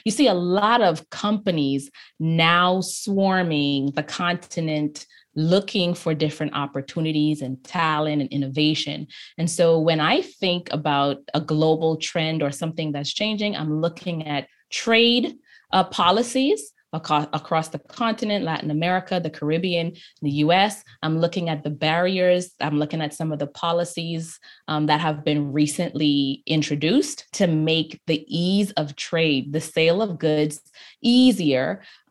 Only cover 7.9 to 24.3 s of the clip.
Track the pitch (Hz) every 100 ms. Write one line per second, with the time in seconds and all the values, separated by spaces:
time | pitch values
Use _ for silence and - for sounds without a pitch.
7.9 | 151 156 151 131 143 135 135 151 151 -
8.9 | 151 151 - - - 165 165 170 165 160
9.9 | 160 151 277 359 - 190 175 175 156 151
10.9 | 143 143 139 - 151 151 156 160 160 160
11.9 | 160 - 175 160 160 143 139 165 165 156
12.9 | 143 143 - 214 214 208 202 156 151 170
13.9 | 165 - 165 156 143 - _ - - -
14.9 | 226 233 240 247 - _ - - 190 180
15.9 | - 175 202 233 262 269 427 - _ _
16.9 | 160 - 151 151 156 - 165 160 - _
17.9 | - 226 220 214 208 165 160 151 151 170
18.9 | 185 185 185 165 - 147 160 185 170 165
19.9 | - - - 151 143 151 180 208 202 -
20.9 | - 160 160 165 185 170 151 151 147 156
21.9 | 165 180 190 180 180 180 - 147 147 151
22.9 | 165 151 - 160 147 143 - 170 170 175
23.9 | 175 165 165 165